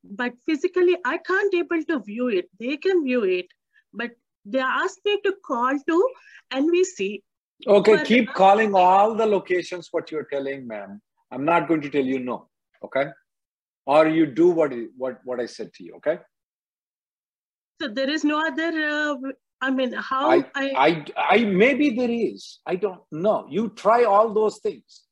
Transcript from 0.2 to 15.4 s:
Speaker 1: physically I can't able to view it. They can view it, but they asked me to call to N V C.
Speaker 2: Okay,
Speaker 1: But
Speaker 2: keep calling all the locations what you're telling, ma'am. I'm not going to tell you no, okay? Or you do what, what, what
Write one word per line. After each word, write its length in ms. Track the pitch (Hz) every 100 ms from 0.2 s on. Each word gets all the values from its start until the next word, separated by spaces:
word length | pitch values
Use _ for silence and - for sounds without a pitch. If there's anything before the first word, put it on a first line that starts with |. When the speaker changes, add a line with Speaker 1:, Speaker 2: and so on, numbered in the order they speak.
| 247 247 -
Speaker 1:
physically 520 | 302 359 359 359 359 247
I 120 | 330
can't 360 | - 381 403
able 300 | 359 311 339 302
to 140 | 302
view 280 | 208 214 247
it. 220 | 190 - _
They 180 | 240 302
can 260 | 370 370
view 200 | 269 247
it, 240 | 190 180 180 _ _ _ _
but 180 | 202 240 240 _ _ 202
they 140 | 254
asked 420 | 262 247 370 - 415
me 140 | 403 403
to 80 | 392 -
call 320 | 240 247 285 302
to 220 | 330 508 - - - _
N 180 | 262 302
V 140 | 349
C. 400 | 370 - 196 214 _ _ _ _ -
Speaker 2:
Okay, 300 | 202 208 208
Speaker 1:
But 80 | -
Speaker 2:
keep 280 | 233 214
calling 400 | - 196 202 220
all 420 | 196 180 190 214 220
the 100 | 220
locations 640 | 196 - 180 165 180 165
what 200 | - 156
you're 160 | 156 -
telling, 340 | 139 139 139 123
ma'am. 360 | 107 98 104 _ _ _
I'm 120 | 127
not 240 | 147 170 151
going 140 | 160
to 80 | 143
tell 140 | 147
you 160 | 131 131
no, 280 | 123 127 _ _ _ _
okay? 240 | - 135 147 - _ _ _ _ _ _ -
Or 220 | 147 160
you 180 | 160 151
do 240 | 123 175
what, 220 | 165 151 120 110 127
what, 240 | 127 120 123
what 160 | 123